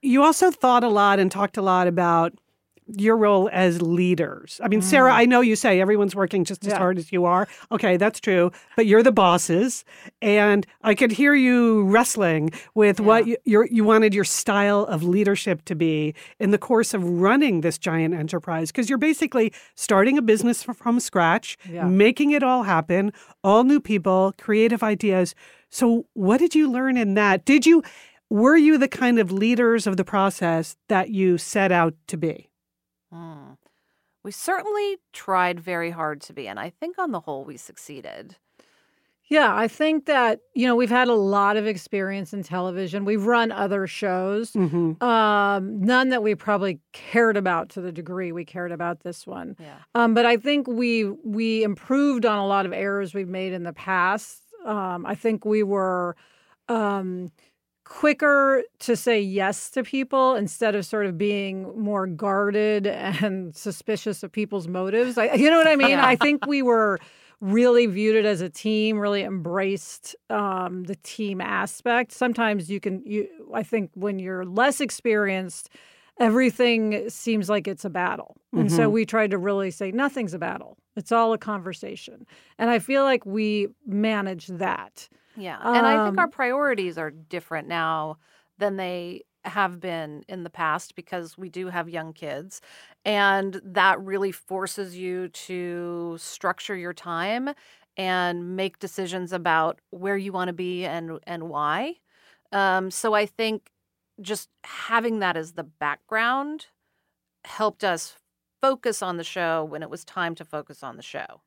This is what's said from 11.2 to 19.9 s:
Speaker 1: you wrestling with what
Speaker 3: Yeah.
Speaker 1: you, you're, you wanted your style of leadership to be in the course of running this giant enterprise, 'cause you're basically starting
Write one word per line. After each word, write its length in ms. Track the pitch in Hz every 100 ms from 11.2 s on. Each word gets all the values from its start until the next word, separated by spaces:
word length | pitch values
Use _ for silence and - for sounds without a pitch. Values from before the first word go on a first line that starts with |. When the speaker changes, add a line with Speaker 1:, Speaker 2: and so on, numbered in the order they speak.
| 285
Speaker 1:
you 500 | 285 254 247 233 220
wrestling 640 | 190 214 233 - 185 160 156 - -
with 260 | - 208 196
what 260 | 214 226 226
Speaker 3:
Yeah. 40 |
Speaker 1:
you, 60 | 240 -
you're, 200 | 214 240
you 140 | 226
wanted 280 | 214 220 220
your 120 | 202
style 580 | 196 - - 202 202 202
of 180 | 208 165
leadership 600 | 175 185 202 202 - 170
to 100 | -
be 380 | 160 165 156 151 151 - _
in 120 | 196
the 80 | 202
course 340 | - 226 226
of 100 | 202
running 600 | 175 175 190 262 285 180
this 160 | 160 156
giant 340 | - 165 160
enterprise, 580 | 170 156 175 170 165 160
'cause 200 | - 220
you're 80 | 254
basically 520 | 302 311 302 262 226 - -
starting 440 | - -